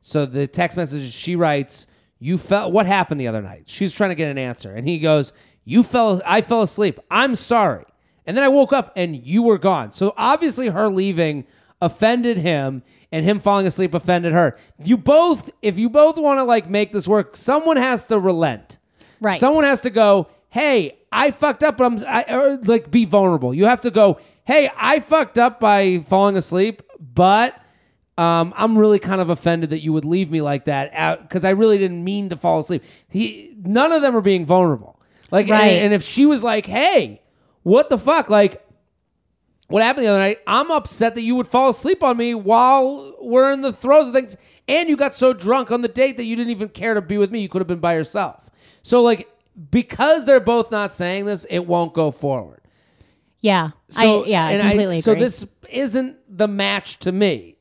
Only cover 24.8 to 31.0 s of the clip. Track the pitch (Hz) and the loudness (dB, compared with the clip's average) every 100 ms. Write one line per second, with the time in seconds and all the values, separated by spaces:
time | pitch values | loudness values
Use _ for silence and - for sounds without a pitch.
24.8 | 220 302 - 320 277 - 240 233 220 202 | 0 0 2 0 0 2 0 2 2 4
25.8 | 196 180 151 190 202 196 - 175 208 208 | 2 0 0 2 2 0 -4 -2 -2 -2
26.8 | _ - 139 123 180 208 247 - _ _ | _ -20 -8 2 4 4 2 -4 _ _
27.8 | _ _ _ - 170 170 165 - 226 220 | _ _ _ -2 0 0 -2 -2 0 4
28.8 | 214 202 180 190 170 170 175 170 160 156 | 4 2 0 -4 -2 -2 -2 -2 -4 -6
29.8 | 156 156 147 175 180 160 147 143 - 139 | -4 -4 -2 -2 -2 -4 -4 -4 -4 -4
30.8 | 139 156 | -6 -4